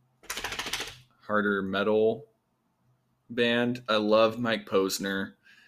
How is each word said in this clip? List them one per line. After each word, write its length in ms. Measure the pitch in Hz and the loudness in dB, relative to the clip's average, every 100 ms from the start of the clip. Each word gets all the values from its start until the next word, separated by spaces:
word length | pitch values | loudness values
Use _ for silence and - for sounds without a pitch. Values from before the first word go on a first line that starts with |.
| _ _ - - - - - - - - _ _ - | _ _ -14 -10 -10 -10 -8 -8 -10 -16 _ _ -4
harder 360 | 107 104 98 | 0 0 0
metal 640 | 95 98 101 107 110 117 - _ _ _ _ _ _ _ _ _ - | -2 -2 2 2 2 0 -8 _ _ _ _ _ _ _ _ _ -8
band. 520 | 117 120 120 120 123 - | 0 2 2 0 -2 0
I 80 | 107 | 0
love 420 | 107 110 110 113 | 4 6 4 2
Mike 280 | 117 107 - | -2 -4 0
Posner. 640 | 98 95 - 98 98 98 - _ - | 0 0 -2 -4 -4 -6 -10 _ -20